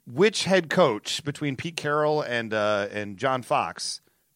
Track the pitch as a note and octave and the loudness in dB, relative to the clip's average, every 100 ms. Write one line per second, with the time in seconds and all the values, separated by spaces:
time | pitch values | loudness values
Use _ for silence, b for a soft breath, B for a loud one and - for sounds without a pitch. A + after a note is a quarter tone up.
0 | - A#2+ G#3 G3+ E3+ F#3+ D#3+ - D#3+ G#2 | -12 4 4 4 2 2 2 4 4 4
1 | - - - C#3+ D3 C3+ F3 E3+ D3+ D3 | -4 -6 -6 -4 -4 -4 -8 -6 -2 2
2 | D3+ D3+ C3 A#2+ A2 G#2+ G#2 G#2 G2+ G2+ | 2 0 0 -2 -2 0 2 0 -2 -4
3 | G#2 F#2+ C3+ C3 A#2 C#3+ F2+ - - - | -8 -2 0 0 0 0 0 -6 -10 -10
4 | _ _ _ | _ _ _